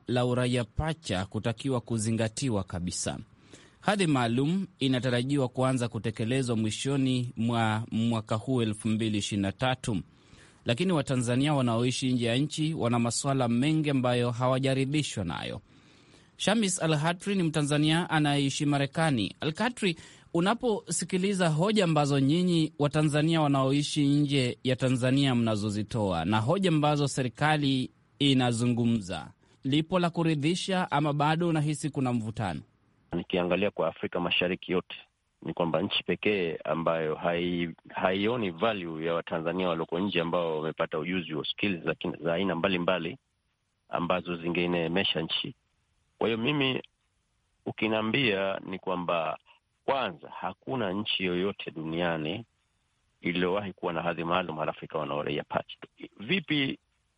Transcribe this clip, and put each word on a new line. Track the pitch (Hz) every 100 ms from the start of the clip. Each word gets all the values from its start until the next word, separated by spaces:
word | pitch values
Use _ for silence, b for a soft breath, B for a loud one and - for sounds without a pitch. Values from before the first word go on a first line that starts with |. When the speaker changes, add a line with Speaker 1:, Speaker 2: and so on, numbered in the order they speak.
| -
Speaker 1:
la | 123 123
uraia | 123 123 123
pacha | 113 - 156 156 - 92 98
kutakiwa | 110 117 113 139 123
kuzingatiwa | - 117 110 113 110 - 135 104
kabisa. | 92 87 87 - - 69 - - B B B B
Hadhi | - 208 175
maalum | 135 117 120 147 190 190 -
inatarajiwa | 135 127 127 120 127 143 123
kuanza | - 131 131 117
kutekelezwa | 113 113 - 113 135 123 110
mwishoni | 110 - 135 139 131 127 123 -
mwa | 117 117 110 107 113
mwaka | 110 117 113 107 113
huu | 135 127
elfu | 110 104 110
mbili | 110 110 104
ishirini | - 104
na | 98
tatu, | - 127 131 - 92 - B B B B B -
lakini | 120 185
Watanzania | 160 135 127 120 123 143
wanaoishi | 143 123 113 123 127 131
nje | 127 117
ya | 123
nchi | 147 - 156
wana | 160 117 120
masuala | 117 - 143 135 123
mengi | 117 143 156 151
ambayo | 135 123 123 120
hawajaridhishwa | 120 127 131 135 135 135 151 139 110 85
nayo. | 58 60 58 - B B B B B B B
Shamis | - 226 196 -
Al-Hatri | 160 151 160 180 202 202
ni |
Mtanzania | 165 156 143 147 156 165 180
anayeishi | 156 147 143 139 - 147
Marekani. | 143 139 - 160 123 95 -
Al-Hatri, | 143 156 240 247 196 160 B B B
unaposikiliza | 170 185 233 247 208 - 175 175 185 196 190 170
hoja | 151 196 214
ambazo | 175 151 143 139
nyinyi | 135 170 180 170 156 -
Watanzania | 143 156 151 147 160 165
wanaoishi | 147 139 131 143 147 151 143
nje | 143 147 143 123 -
ya | 131 123
Tanzania | 131 127 127 135 139 120
mnazozitoa | 113 107 107 104 101 120 101 82 82
na | 107
hoja | 110 196 185
ambazo | 156 147 147 139
serikali | - 123 - 147 151 143 131 127 _ _ -
inazungumza, | 139 131 123 113 123 117 117 117 90 82 - - b b
lipo | 135 147 156 185
la | 170
kuridhisha | 170 160 156 143 180 - 185 180
ama | 147 151
bado | 147 151 165 175
unahisi | 160 151 147 147
kuna | 143 131
mvutano? | 120 110 107 98 76 - _ _ _ -
Speaker 2:
Nikiangalia | 87 - 92 87 90 101
kwa | - 82
Afrika | - 104 92
Mashariki | 85 - 90 90 -
yote, | 87 - - - _ _ -
ni | -
kwamba | - 85 80
nchi | 98 -
pekee | - 87 107 101 85 -
ambayo | - 80 85 82 78 78
hai-, | 87 85 90 87 85 - - -
haioni | 92 95 104 123 101
value | 82 113 104 85 80 82
ya |
Watanzania | 82 - 85 80 90 92
walioko | 82 80 85
nje | 101 87
ambao | 82 87 85 78
wamepata | 78 - 82 80
ujuzi | 82 92 78
wa | 76 -
skills | - 104 85
za | 80 78
kin-, | 90 -
za | 85
aina | 85 98 82
mbalimbali | 98 90 87 90 82 - _ _ _ _ _ _ -
ambazo | 58 85 90 85 87
zingenemesha | 82 85 87 87 82 90 95 78
nchi. | 82 - - - _ _ _ _ _ -
Kwa | 104
hiyo | 113
mimi, | 147 147 135 127 - _ _ _ _ _ _ _ -
ukiniambia | - 110 110 107 110 123 95 98 - -
ni | 90
kwamba | - 90 85 85 78 - _ b _ _ -
kwanza, | 135 110 80 - -
hakuna | 90 - - 131 101
nchi | - 120 -
yoyote | 92 90 98 - -
duniani | 80 78 82 87 82 76 104 113 _ _ _ _ _ _ _
iliyowahi | 87 87 90 98 101
kuwa | - 90
na | 82
hadhi | 85 85
maalum | 82 90 87 78
halafu | 76 - 85
ikawa | 80 73
na | 73
uraia | 76 71
pacha. | - - - - - - - -
Vipi | 107 196 156 151 135 - _ _ _